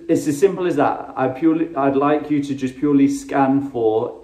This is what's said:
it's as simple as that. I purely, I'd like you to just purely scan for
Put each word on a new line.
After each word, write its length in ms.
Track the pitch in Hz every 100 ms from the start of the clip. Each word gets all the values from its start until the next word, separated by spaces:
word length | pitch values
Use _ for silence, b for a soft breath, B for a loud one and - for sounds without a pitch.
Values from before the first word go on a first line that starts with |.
| -
it's 180 | 151 143
as 120 | 143
simple 280 | 190 185 180
as 100 | 143
that. 360 | 120 - - -
I 120 | 131
purely, 460 | 131 160 160 160 135
I'd 200 | 139 139
like 340 | 143 151 -
you 120 | 147
to 120 | 139
just 220 | 127 131 -
purely 320 | 147 139 139
scan 640 | 139 - 143 135 135 -
for 500 | 120 110 110 - -